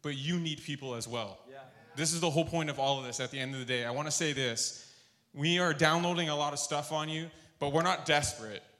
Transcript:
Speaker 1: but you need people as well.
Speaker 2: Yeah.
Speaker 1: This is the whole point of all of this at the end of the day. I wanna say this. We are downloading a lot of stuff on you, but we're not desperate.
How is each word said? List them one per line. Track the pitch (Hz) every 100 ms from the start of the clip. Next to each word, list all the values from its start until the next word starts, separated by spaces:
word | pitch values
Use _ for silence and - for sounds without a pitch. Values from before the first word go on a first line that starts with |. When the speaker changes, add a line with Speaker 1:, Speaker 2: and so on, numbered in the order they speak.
Speaker 1:
but | 147 135
you | 139 175
need | 165 143
people | 139 143 135 120
as | 117
well. | 117 104 95 -
Speaker 2:
Yeah. | 135 - - - 131
Speaker 1:
This | 160
is | 165
the | 170
whole | 147 160
point | 165 151
of | 139
all | 135 139
of | 127
this | 117
at | 127
the | 139
end | 131
of | 135
the | 123
day. | 127 120
I |
wanna | 123 151
say | 143 160
this. | 135 127 113 - - - - _ _ _
We | 135 151 175
are | 180
downloading | 147 156 165 175 175 165
a | 147
lot | 147
of | 143
stuff | - 147 147
on | 156 156
you, | 156 165 - - _
but | 143
we're | 151
not | 175 185 -
desperate. | 151 143 - 110 104 -